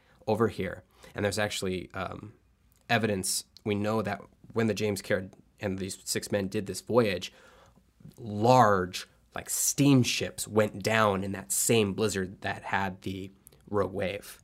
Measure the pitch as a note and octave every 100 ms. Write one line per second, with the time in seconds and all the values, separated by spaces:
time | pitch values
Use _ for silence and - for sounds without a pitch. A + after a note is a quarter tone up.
0 | _ _ - G#2+ A2 F#2+ F#2 - _ _
1 | - - G2+ F#2+ G#2 - F#2+ F#2 - F#2+
2 | F2+ F#2 G#2+ - _ _ _ _ - A#2
3 | G#2+ G2 F#2 - - - G#2+ G2+ G#2 A2
4 | G2+ G2 - _ - A2+ A2+ G2+ G#2+ G2
5 | - F#2+ G2 - _ _ G#2 F#2 F#2+ -
6 | - G#2+ - G#2 G2 G#2+ F#2+ F#2+ - A#2
7 | G#2+ F#2 - - - - - _ _ _
8 | - - A#2 G#2 A#2 B2+ G#2+ G2 F2+ F2+
9 | - _ _ - - - - - C#3+ C3+
10 | A#2 - A2+ - - G#2 G#2+ G#2 G2 A2
11 | G#2+ F#2+ G2 G2 - - - A#2 G2+ F#2
12 | G#2+ F#2+ F#2 G2+ G2 G2 - G2 G2 F#2+
13 | G2 F#2+ F#2+ _ - _ - G2+ F#2+ G2
14 | F#2 G2+ - -